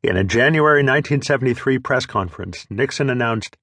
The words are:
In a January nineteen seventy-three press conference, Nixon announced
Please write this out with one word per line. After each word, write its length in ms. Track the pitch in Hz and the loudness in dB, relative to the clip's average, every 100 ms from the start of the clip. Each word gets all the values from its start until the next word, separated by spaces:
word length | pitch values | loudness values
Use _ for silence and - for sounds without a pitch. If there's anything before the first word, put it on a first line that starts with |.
In 140 | - 92 | -2 0
a 80 | |
January 580 | 98 113 135 156 151 147 | 0 2 2 4 4 4
nineteen 380 | 139 143 143 143 | 4 2 0 -2
seventy-three 600 | - 139 127 123 - 131 | 0 0 0 0 0 -2
press 260 | 131 127 - | 0 -2 -2
conference, 600 | - 92 - 92 - - | -4 -4 -8 -12 -12 -12
Nixon 400 | 101 139 - 139 | -4 -4 -2 -2
announced 480 | 123 117 113 - - | 0 -2 -2 -6 -18